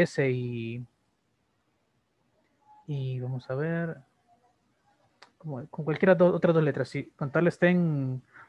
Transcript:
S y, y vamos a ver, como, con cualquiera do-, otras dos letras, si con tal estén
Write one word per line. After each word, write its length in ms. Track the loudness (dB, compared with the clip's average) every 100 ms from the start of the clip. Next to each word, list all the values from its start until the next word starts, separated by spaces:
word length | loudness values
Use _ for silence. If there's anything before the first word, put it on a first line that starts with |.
S 280 | 2 2 0
y, 560 | -2 -4 -6 -8 -10 -14 _ _ _ _ _ _ _ _ _ _ _ _ _ _ _ _ _ _ -20 -12
y 320 | -8 -6 -8
vamos 300 | -8 -8 -8
a 60 | -6
ver, 420 | -4 -4 -6 -10 _ _ _ _ _ _ _ _ _ _ _ _ -20 _
como, 280 | -12 -10 -10
con 180 | -8 -4
cualquiera 300 | 2 4 6
do-, 180 | 6
otras 200 | 4 4
dos 100 | 4
letras, 260 | 2 0 -4
si 160 | -6 -10
con 200 | _ -4
tal 160 | 2 2
estén 720 | 4 4 4 2 0 -2 -6 -10 -20